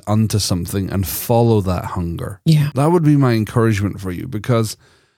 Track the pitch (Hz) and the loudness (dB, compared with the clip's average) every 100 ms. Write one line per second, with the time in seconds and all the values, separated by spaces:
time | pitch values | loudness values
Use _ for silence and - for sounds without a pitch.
0 | - 107 110 104 - 90 87 101 90 95 | -2 0 0 0 -2 -4 -4 -6 -4 -4
1 | 90 - - 117 117 107 92 87 - 95 | -4 -6 0 2 4 2 0 -4 -4 -6
2 | 85 82 - - 160 151 147 131 151 180 | -6 -6 -8 -4 2 2 2 0 2 2
3 | 151 143 131 113 104 120 113 98 101 - | 4 4 4 2 0 2 2 2 -2 -4
4 | 95 87 87 104 113 117 110 - _ _ | -8 -8 -8 -8 0 0 0 -6 _ _
5 | _ | _